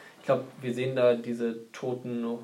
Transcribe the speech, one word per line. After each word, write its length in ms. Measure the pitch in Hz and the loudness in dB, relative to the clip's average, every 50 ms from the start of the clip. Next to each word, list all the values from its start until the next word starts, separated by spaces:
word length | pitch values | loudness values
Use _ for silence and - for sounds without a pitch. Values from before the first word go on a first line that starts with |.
| - - - - | -20 -20 -20 -14
Ich 80 | - | 0
glaub, 180 | - 131 - - - - - | 0 2 2 0 -6 -12 -8
wir 140 | 131 127 120 | -6 -4 -2
sehen 220 | 123 127 131 131 | 0 -2 0 2
da 180 | 127 123 123 120 | 4 6 6 6
diese 560 | 113 117 127 117 117 117 117 113 113 - - - | 4 2 -4 -4 -2 -2 -2 -2 -4 -10 -14 -12
toten 540 | - - 127 123 127 - 123 123 120 117 117 117 117 | -8 -4 -4 -4 -4 -4 -4 -4 -2 -2 -2 -4 -4